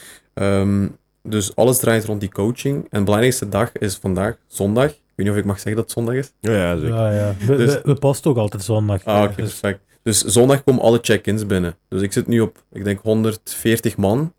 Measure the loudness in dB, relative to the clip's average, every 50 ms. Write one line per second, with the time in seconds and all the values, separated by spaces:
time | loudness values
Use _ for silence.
0 | -20 -20 -20 -20 _ _ _ -4 -2 0 2 2 2 2 2 2 0 -2 -4 -8
1 | _ _ _ _ -10 -4 -2 -2 -2 -2 0 2 2 4 4 2 2 2 2 2
2 | 0 -2 -4 -6 -6 -6 -4 -2 -2 -2 -2 -2 -4 -4 -4 -4 -6 -6 -4 -2
3 | 0 2 2 4 4 2 2 0 -2 -2 0 0 0 -2 -2 -4 -4 -4 -4 -4
4 | -4 -4 -2 -2 -2 -4 -4 -8 _ _ -6 -4 -2 0 2 2 0 0 -2 -6
5 | _ _ _ -4 -2 0 0 0 0 -2 -4 -4 -4 -4 -4 -4 -4 -4 -4 -4
6 | -4 -2 -2 -4 -4 -6 _ _ -4 -2 0 2 2 0 0 -2 -2 -2 -2 0
7 | 0 0 0 0 -2 -2 -4 -2 0 0 2 2 2 2 2 0 0 0 0 2
8 | 2 0 0 0 0 0 0 0 0 -2 -4 -6 -4 -2 0 0 0 0 0 -2
9 | 0 2 2 4 4 2 0 -2 -6 -6 -6 -4 -4 -4 -4 -4 _ _ _ _
10 | _ -2 0 0 0 2 4 4 6 6 4 4 2 2 2 4 4 4 4 4
11 | 2 2 0 0 0 -2 -2 -2 -2 -2 0 0 0 -2 -6 -8 _ _ -6 -4
12 | -4 -2 -2 -2 -2 2 2 2 2 0 -2 _ _ _ -14 -8 -4 -4 -4 -2
13 | -2 0 0 2 0 0 -2 -4 _ -12 -12 -4 0 0 0 2 0 -2 -2 0
14 | 0 2 2 0 -2 -4 -8